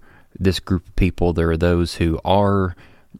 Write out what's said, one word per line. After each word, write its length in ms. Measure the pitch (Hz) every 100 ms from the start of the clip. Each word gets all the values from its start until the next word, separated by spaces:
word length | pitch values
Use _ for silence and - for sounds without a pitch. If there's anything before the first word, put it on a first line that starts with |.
| - - - -
this 220 | 95 90
group 280 | - 92 -
of 80 | -
people, 380 | 92 - 87
there 160 | 85 82
are 60 | 82
those 380 | 87 87 85 -
who 240 | 85 80 -
are 500 | 98 101 98 92 - - - _